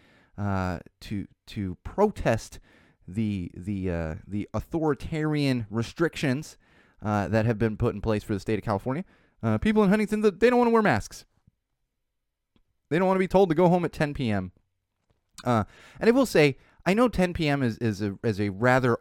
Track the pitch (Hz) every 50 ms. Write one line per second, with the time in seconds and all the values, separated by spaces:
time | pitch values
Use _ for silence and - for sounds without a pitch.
0 | _ _ _ _ _ _ - - 104 101 98 95 92 90 90 69 - - _ _
1 | - - 110 101 82 - _ _ _ - - 110 98 92 87 - - - - -
2 | 202 220 - - - 143 117 110 - - - - - _ _ _ _ _ _ _
3 | - - 90 110 110 107 104 95 87 - - - 90 98 104 98 92 92 87 85
4 | 82 80 78 - - - 98 104 95 - - 110 - - - 165 160 156 139 -
5 | - - 165 156 151 156 151 147 143 139 127 123 110 101 101 113 113 - - -
6 | 165 156 - - - 143 127 147 151 - - _ _ _ _ _ _ _ _ -
7 | - 107 104 104 98 78 104 110 107 117 117 101 117 113 107 - 117 117 - 104
8 | - 113 107 104 - - 107 95 - - 110 95 - 117 104 98 - 123 131 160
9 | 190 _ _ _ _ _ _ - - 113 110 110 - 214 220 214 214 180 202 214
10 | 214 - 208 214 214 214 175 - 226 247 247 240 240 233 233 226 214 190 135 101
11 | - - - - - _ _ _ _ _ _ _ _ _ _ _ _ _ _ _
12 | _ _ _ _ _ _ _ _ _ _ _ _ _ _ _ _ _ - 143 170
13 | 190 185 190 190 190 170 - 190 202 185 156 156 185 170 175 180 170 156 - -
14 | 160 147 139 - 135 113 104 98 92 92 _ _ _ _ _ _ _ _ _ _
15 | _ _ _ _ _ _ _ - - 123 120 110 98 - - - - - - -
16 | 180 214 240 269 262 - - 185 151 143 131 - _ _ _ _ - 165 190 220
17 | 254 233 - - 185 180 165 - 165 147 143 139 131 120 107 - 120 113 104 92
18 | 107 101 98 - - 117 104 92 104 101 92 95 117 127 127 131 123 123 113 -